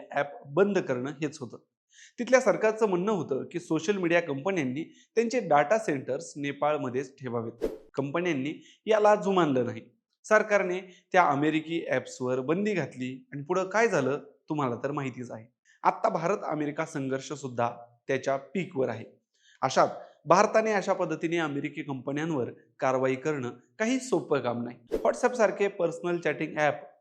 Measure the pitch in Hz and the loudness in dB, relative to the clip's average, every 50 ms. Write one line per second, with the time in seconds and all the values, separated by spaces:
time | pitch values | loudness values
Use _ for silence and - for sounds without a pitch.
0 | - - - 143 143 - - - - 139 143 175 202 202 196 180 139 127 127 123 | -4 -4 -2 -2 -2 -4 -6 -16 -12 -2 2 2 2 4 2 0 0 0 -2 -2
1 | 127 143 160 151 160 139 - - 123 110 - - _ _ _ _ _ _ _ - | -4 -6 -6 -6 -6 -6 -6 -8 -14 -14 -14 -18 _ _ _ _ _ _ _ -20
2 | - - _ - 233 240 254 254 - 208 170 156 220 220 214 220 226 202 190 175 | -20 -14 _ -6 0 4 4 6 6 6 4 4 4 2 2 2 2 2 2 2
3 | 185 220 214 170 135 117 135 127 131 - - 165 - - 160 151 151 208 208 190 | 2 0 0 0 0 -2 -2 -4 -4 -6 -10 -8 -4 -2 -2 -2 0 0 -2 0
4 | 175 165 170 175 170 151 139 139 143 196 196 170 135 127 127 151 170 - - - | 2 2 2 2 2 0 -4 -4 -2 -2 -2 0 -2 -2 -4 -6 -8 -12 -14 -20
5 | _ _ - 220 233 226 262 247 196 165 147 147 151 151 214 220 220 180 147 131 | _ _ -2 0 0 0 0 -2 2 4 4 4 4 4 2 0 0 -2 -4 -4
6 | 120 123 131 143 - - - 147 143 143 139 143 147 147 151 143 135 127 120 135 | -2 -4 -6 -6 -6 -10 -10 -6 -6 -6 -4 0 0 0 0 0 -2 -2 -4 -4
7 | 143 - - - 131 123 117 120 110 113 - - - - - - - - - 131 | -6 -6 -10 -12 -8 -6 -4 -4 -4 -6 -8 -6 -6 -6 -6 -8 -18 -10 -6 -4
8 | 135 143 160 170 180 175 156 131 131 151 180 - - - - _ - 208 214 214 | -2 0 0 0 0 0 0 0 -2 -4 -6 -10 -14 -20 -20 _ 0 2 2 6
9 | 208 208 214 208 175 196 190 180 165 147 131 127 117 113 110 113 - - _ _ | 6 6 6 4 4 2 4 4 4 4 4 2 0 -2 -4 -8 -12 -18 _ _
10 | _ _ _ _ - - 214 214 208 208 208 196 185 180 180 185 185 - - - | _ _ _ _ 0 4 4 4 6 6 2 2 2 2 -2 -4 -6 -12 -20 -20
11 | _ _ - 180 170 147 143 139 151 156 151 156 156 160 165 165 160 - 135 127 | _ _ 6 6 6 6 4 2 2 2 2 0 -2 -2 -4 -4 -2 -2 -2 -2
12 | 127 - - - 127 123 127 127 127 143 170 196 208 214 202 170 139 104 - 127 | -4 -6 -8 -6 -2 -2 -2 0 0 0 0 0 0 0 0 -2 -2 -4 -6 -8
13 | 127 127 127 127 - - - 143 139 165 180 185 185 185 185 220 233 220 185 147 | -8 -8 -8 -10 -14 -12 -12 -8 -4 -2 0 0 0 0 2 2 2 4 4 2
14 | 131 131 147 139 - - - _ _ - 160 147 139 123 117 113 139 139 147 151 | 2 2 0 -2 -6 -12 -20 _ _ -6 -2 -2 0 -2 -2 -2 -4 -4 -4 -4
15 | 135 131 120 127 120 - 120 110 110 - _ _ _ _ _ _ - 175 175 - | -6 -6 -8 -10 -12 -12 -14 -16 -18 -20 _ _ _ _ _ _ 0 0 0 2
16 | - 220 190 170 160 170 208 208 - - 156 151 147 143 143 156 160 151 - 143 | 0 0 0 0 0 -2 -2 -2 -4 -4 -4 -4 -4 -4 -4 -6 -6 -6 -6 -6
17 | 135 131 131 135 135 - 151 135 143 127 120 120 117 117 - - - - _ _ | -4 -4 -4 -4 -6 -8 -10 -10 -10 -8 -4 -2 -2 -2 -2 -6 -18 -20 _ _
18 | _ - 135 135 135 139 135 135 - - - 190 160 - - 131 127 123 110 110 | _ -2 -2 -2 0 -2 -2 -4 -4 -6 -6 -6 -6 -4 -2 -2 -2 -2 -4 -6
19 | - - - _ _ _ _ _ _ _ _ - 131 131 - - 156 165 - - | -10 -16 -20 _ _ _ _ _ _ _ _ -2 -2 2 4 4 4 4 2 -6
20 | - - - _ - 147 170 190 208 208 214 220 220 220 208 190 170 202 185 180 | -14 -18 -20 _ 2 4 6 6 6 6 4 2 2 2 0 0 0 0 0 0
21 | 180 160 160 - 175 160 170 170 160 147 139 143 147 147 143 156 143 143 135 127 | -2 -4 -4 -4 -2 -2 0 0 -2 -2 -2 -4 -6 -6 -8 -8 -8 -8 -8 -8
22 | 117 143 143 147 156 170 156 131 117 117 - - _ _ _ - 139 131 131 127 | -6 -6 -4 -4 -2 -2 -2 -2 -2 -4 -6 -14 _ _ _ -2 0 0 2 2
23 | 131 131 131 131 - 156 151 139 120 123 120 - _ _ _ - 220 226 262 254 | 2 0 0 0 -2 -4 -4 -4 -6 -8 -10 -12 _ _ _ -4 -2 -2 -2 -2
24 | 254 - 202 160 - - 151 135 120 120 117 117 120 123 123 - _ - - - | -2 -2 -2 -2 0 0 -2 0 0 -2 -2 -4 -6 -8 -10 -14 _ -6 -4 -2
25 | - - - - 262 247 247 - 214 190 - - 202 196 - - 170 165 160 - | 0 0 0 2 0 0 2 4 2 2 2 2 -2 -2 0 0 -2 -2 -2 -2
26 | - 175 175 170 170 156 147 147 160 147 - 156 151 143 139 - - - - _ | -4 -2 -2 0 0 -2 -2 -2 -4 -4 0 2 2 2 2 0 -8 -18 -20 _